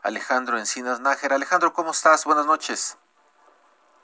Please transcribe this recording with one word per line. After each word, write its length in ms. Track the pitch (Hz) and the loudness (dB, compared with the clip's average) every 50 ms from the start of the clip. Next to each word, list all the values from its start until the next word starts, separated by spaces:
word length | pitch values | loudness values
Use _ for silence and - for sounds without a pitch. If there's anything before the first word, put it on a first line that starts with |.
| - | -6
Alejandro 520 | 104 107 104 - - 131 127 127 123 120 | -4 -4 -4 -4 0 -2 0 0 0 -2
Encinas 440 | 113 107 104 - 127 123 127 127 117 | -2 -2 -4 -6 -6 -4 -6 -6 -2
Nájera. 340 | 127 139 139 - - 139 139 | 0 -2 -2 0 0 0 0
Alejandro, 380 | 135 139 - 185 180 170 165 - | 0 0 2 2 2 2 2 0
¿cómo 180 | - 165 160 | 0 -4 -4
estás? 340 | 156 - - 160 156 151 - | -4 2 4 4 4 4 4
Buenas 220 | 151 151 151 147 | 2 2 2 2
noches. 520 | 147 156 151 - - 117 - - - - - _ _ _ _ _ _ _ _ _ _ _ _ _ _ _ _ _ _ _ _ | 2 0 0 0 -6 -6 -6 -6 -8 -10 -14 _ _ _ _ _ _ _ _ _ _ _ _ _ _ _ _ _ _ _ _